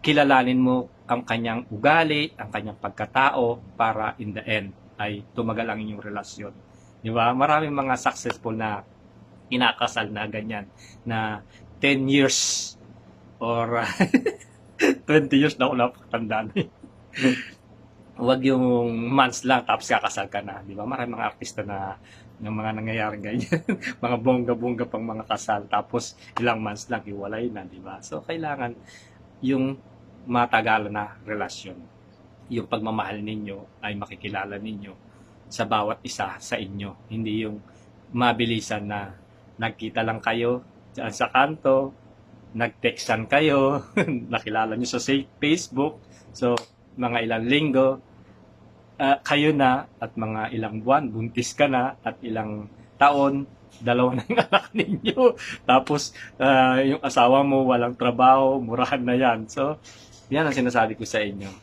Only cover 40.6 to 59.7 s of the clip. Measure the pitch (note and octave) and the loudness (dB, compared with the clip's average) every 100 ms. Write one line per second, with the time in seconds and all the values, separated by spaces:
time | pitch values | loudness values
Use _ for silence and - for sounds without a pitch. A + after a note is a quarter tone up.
40.6 | - - - - A#2 - B3 - C#3+ D#3 | -6 -20 -18 -10 -8 -2 2 4 2 2
41.6 | C3+ C3+ C#3 - - - - - - A2 | 2 2 2 -8 -20 -20 -20 -20 -12 -4
42.6 | A#2 - A#2+ - - A2+ A2 C#3 D#3 C#3 | -4 0 -2 -2 -2 -2 2 2 4 4
43.6 | C3+ C#3+ - - - B2+ A#2 A#2 - A2 | 2 0 -4 -2 -2 -2 -4 -6 -2 -2
44.6 | A2 A2 A#2+ B2 - C#3 C3+ - D3 E3+ | -2 -2 -4 -4 0 -2 -2 -4 0 0
45.6 | - B2+ D3 - - - - - B2 A#2+ | 0 -2 -2 -4 -20 -20 -20 -2 0 0
46.6 | - _ _ - B2 A#2 A2+ A2+ A#2 C#3+ | -4 _ _ -4 -2 0 0 -2 2 2
47.6 | D3+ C3 C3 C3+ - - - - - - | 4 4 4 2 -8 -20 -20 -20 -20 -20
48.6 | - - - - C3+ C#3 - D3 D3 D3+ | -20 -20 -20 -2 2 2 2 2 4 4
49.6 | C3+ C3 - _ A2+ - A2 G#2+ G#2+ A2 | 4 2 -2 _ -10 -6 -4 -4 -4 -4
50.6 | A2 A2 A2 C#3 C3+ A2 A2+ A#2 B2 - | -6 -6 2 2 2 -6 -6 -4 -6 0
51.6 | C#3+ B2+ C3 C#3+ A2+ A2+ A#2+ A2 G#2+ G#2+ | 2 2 -2 -4 -10 -8 -8 -6 -6 -8
52.6 | G#2 - - - C#3+ C#3+ C#3 C#3 C#3 - | -12 -18 -20 2 4 6 2 2 -6 -14
53.6 | - - A#2 A#2+ B2+ B2 - A#3+ A3+ G3 | -20 -8 0 4 4 0 0 0 4 2
54.6 | - G#3+ - D#3+ A3 - B3+ - - - | 0 -2 -2 0 -2 4 4 4 -10 -12
55.6 | - B2+ C3 D3 - - - - C3 C3+ | 4 4 4 -2 -2 -12 -20 0 4 6
56.6 | C3 C3 C3+ C#3 C3+ C3 A#2+ C3+ C#3 C3+ | 6 4 2 0 0 4 6 8 6 4
57.6 | C3 B2 A#2+ B2 B2 A#2+ B2+ C3+ C3+ C3+ | 4 2 2 0 -2 6 8 8 6 2
58.6 | A#2+ A#2+ B2 C#3 B2 B2 C3 A2+ A2 - | -2 -2 0 0 0 2 2 2 -4 -4
59.6 | C#3 | -4